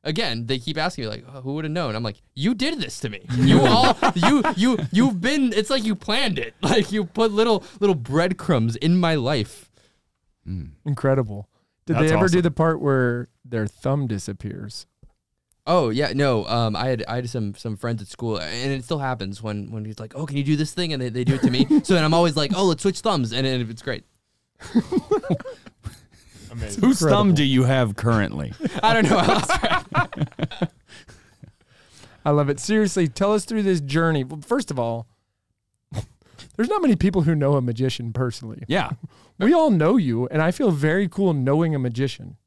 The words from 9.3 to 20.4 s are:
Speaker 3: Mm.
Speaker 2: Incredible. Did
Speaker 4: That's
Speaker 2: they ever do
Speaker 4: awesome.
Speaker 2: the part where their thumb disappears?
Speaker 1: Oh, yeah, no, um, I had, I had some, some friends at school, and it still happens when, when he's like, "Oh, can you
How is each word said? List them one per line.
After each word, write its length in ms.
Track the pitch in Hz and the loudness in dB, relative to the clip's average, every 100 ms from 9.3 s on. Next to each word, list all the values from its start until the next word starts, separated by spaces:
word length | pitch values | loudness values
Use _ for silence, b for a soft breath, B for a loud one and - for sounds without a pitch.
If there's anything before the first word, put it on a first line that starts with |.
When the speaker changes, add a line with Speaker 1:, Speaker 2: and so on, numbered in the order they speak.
| 143 101 - - _ _ _ _ _ _ _ - | -2 -2 -8 -20 _ _ _ _ _ _ _ -10
Speaker 3:
Mm. 220 | 92 78 73 151 | -10 -10 -10 -6
Speaker 2:
Incredible. 640 | 139 135 135 110 101 104 _ _ _ | -2 0 0 -2 -8 -14 _ _ _
Did 120 | - 110 | -4 2
Speaker 4:
That's 120 | 156 | 4
Speaker 2:
they 60 | 160 | 4
ever 40 | 185 | 4
do 100 | 180 | 4
Speaker 4:
awesome. 20 | |
Speaker 2:
the 100 | 170 | 2
part 280 | 151 160 156 | 2 0 2
where 480 | 143 135 123 120 120 _ | 0 2 2 -2 -8 _
their 220 | 131 117 104 | -8 -4 -4
thumb 400 | - 143 139 131 | -4 -2 -2 -2
disappears? 800 | 101 - 98 104 90 104 - - _ - _ _ _ _ _ | -6 -8 -10 -10 -12 -12 -16 -18 _ -20 _ _ _ _ _
Speaker 1:
Oh, 260 | - 175 127 | 0 2 2
yeah, 220 | 113 147 | 0 -2
no, 320 | 127 143 117 - | 0 2 2 0
um, 280 | 117 113 | 0 0
I 140 | 95 127 | 0 -2
had, 160 | 120 - | -2 -4
I 80 | |
had 160 | 120 123 | -6 -4
some, 240 | 120 104 | -4 -6
some 220 | 98 117 104 | -6 -10 -6
friends 260 | 120 113 | -4 -6
at 60 | 101 | -8
school, 280 | - 117 101 | -8 -4 -4
and 360 | 78 117 135 | -6 -6 -4
it 100 | 135 | -6
still 160 | 123 156 | -4 -4
happens 420 | 135 123 98 101 | -4 -4 -6 -8
when, 300 | 110 104 101 | -6 -6 -6
when 140 | 110 | -10
he's 160 | 107 107 | -10 -12
like, 120 | 110 139 | -12 -10
"Oh, 100 | 156 | -6
can 100 | |
you 60 | 143 | -2